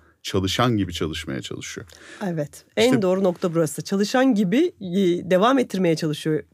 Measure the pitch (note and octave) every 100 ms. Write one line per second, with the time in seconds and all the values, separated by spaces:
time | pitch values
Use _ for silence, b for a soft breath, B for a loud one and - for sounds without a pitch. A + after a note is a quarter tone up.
0 | b b - G2 F#2+ - B2 A2 F#2 E2+
1 | E2 D#2 - C2+ - - - - - B
2 | B B G3 E3 C#3+ - _ - A#3 B3
3 | F#3 F#3 G3 F3 F#3 E3 D#3+ - - G3
4 | G#3 B3+ C4 G#3 G3 G3+ F4 - F#3 F3+
5 | F#3 F3 E3+ F3+ A3+ C#4 B3 F#3+ F3+ D#3
6 | D#3+ D3 D#3+ D#3 -